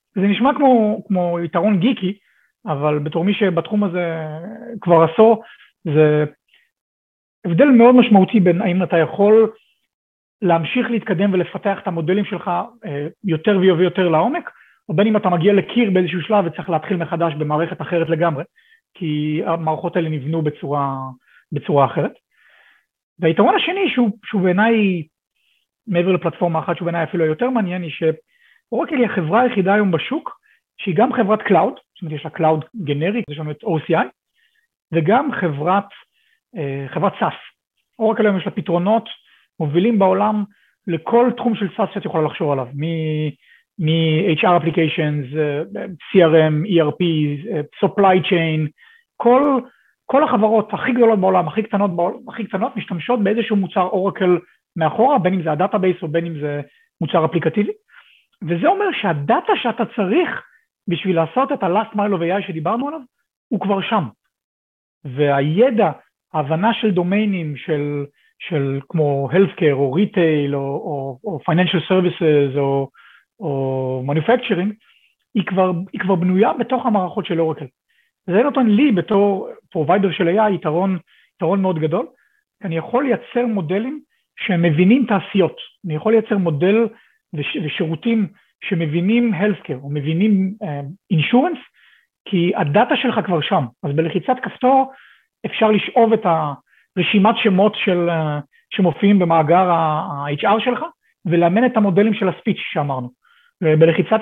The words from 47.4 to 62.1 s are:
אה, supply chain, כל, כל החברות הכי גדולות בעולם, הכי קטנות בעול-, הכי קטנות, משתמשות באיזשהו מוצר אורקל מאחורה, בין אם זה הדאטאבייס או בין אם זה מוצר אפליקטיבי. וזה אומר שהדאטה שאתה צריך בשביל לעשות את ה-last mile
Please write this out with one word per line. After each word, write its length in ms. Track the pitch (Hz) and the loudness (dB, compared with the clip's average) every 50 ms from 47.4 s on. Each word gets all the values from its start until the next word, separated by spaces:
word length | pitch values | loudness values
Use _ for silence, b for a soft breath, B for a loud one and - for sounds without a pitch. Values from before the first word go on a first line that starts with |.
| 165 220 202 | -8 -6 -6
אה, 80 | 156 147 - - - - | -6 -6 -8 -6 -4 -4
supply 420 | 180 - - 196 190 185 185 156 - | -2 0 4 4 4 4 4 2 0
chain, 400 | 185 170 165 160 156 156 156 147 b b b b b b b b _ | 0 0 0 0 0 -2 -2 -4 b b b b b b b b _
כל, 440 | - - 233 247 262 285 294 277 247 254 B B B B B B B _ | 0 2 4 4 4 4 2 2 0 -2 B B B B B B B _
כל 180 | - - 277 302 | -2 0 2 2
החברות 440 | - - 208 208 214 220 220 208 - - | 2 2 2 2 2 2 2 0 0 -4
הכי 200 | - - - 247 | -6 -2 -2 2
גדולות 260 | 247 233 226 220 202 | 4 4 4 4 4
בעולם, 300 | 185 190 190 185 175 156 | 2 2 2 2 0 -2
הכי 140 | - 214 208 | -2 -4 -4
קטנות 340 | - - 196 202 202 175 | -2 -2 -2 0 0 0
בעול-, 220 | 170 170 190 - - - - | -2 -2 -2 -4 -6 -12 -14
הכי 160 | - - 220 | -12 -10 -10
קטנות, 320 | - - 190 190 - - | -8 -6 -4 -4 -4 -6
משתמשות 460 | 214 - - 196 170 151 - 247 247 202 | -8 -10 -8 -8 -8 -4 -2 -2 0 0
באיזשהו 340 | 196 214 233 214 - 220 | 0 0 -2 -2 -2 0
מוצר 260 | 202 190 175 - 202 180 | -2 -2 -2 -2 -2 -2
אורקל 560 | 185 226 190 185 202 196 - 190 185 180 165 b b b b b _ - | 0 0 -2 -2 -2 -2 0 2 2 2 2 b b b b b _ -6
מאחורה, 420 | 165 160 151 - - 226 269 294 240 | -2 -2 -2 0 2 2 2 4 2
בין 160 | 160 180 190 | 2 0 0
אם 80 | 185 156 | 0 -2
זה 100 | 165 151 | -2 -2
הדאטאבייס 440 | 147 180 208 220 208 185 185 180 - - | 0 -2 0 0 0 0 0 0 -2 -4
או 60 | 156 | -4
בין 180 | 147 170 170 | -4 -4 -4
אם 140 | 170 165 147 | -4 -6 -6
זה 200 | 147 147 143 147 143 b b b b b b - | -6 -6 -6 -6 -8 b b b b b b -6
מוצר 240 | 170 151 - 175 156 | -4 -2 0 0 0
אפליקטיבי. 480 | 160 - 170 151 165 - 202 208 302 427 - _ b b b b b b b b b b - 208 | 0 0 -2 -2 -2 0 0 -2 -2 -4 -10 _ b b b b b b b b b b -12 -8
וזה 240 | 151 175 165 202 | -6 -4 0 0
אומר 180 | 320 392 392 415 392 - - | 0 2 2 0 -2 -4 -2
שהדאטה 520 | - 196 165 147 143 147 233 330 359 - 415 - - | -2 -2 -2 -2 0 0 0 0 2 0 0 0 0
שאתה 220 | 247 220 - 233 - - | -4 -4 -4 -6 -6 -4
צריך 460 | - 202 180 214 339 359 269 - - - b b b b b _ _ _ - | -4 -2 0 0 0 0 0 -4 -8 -12 b b b b b _ _ _ -6
בשביל 280 | 170 - - 190 185 | -6 -4 -2 -2 0
לעשות 360 | 165 160 151 - 254 269 - 294 | 0 0 -2 0 -2 -2 -2 -2
את 100 | - - | -4 -2
ה-last 320 | - 175 208 220 214 - | -2 -2 -2 -2 -4 -4
mile 200 | 208 202 208 | -4 -2 -2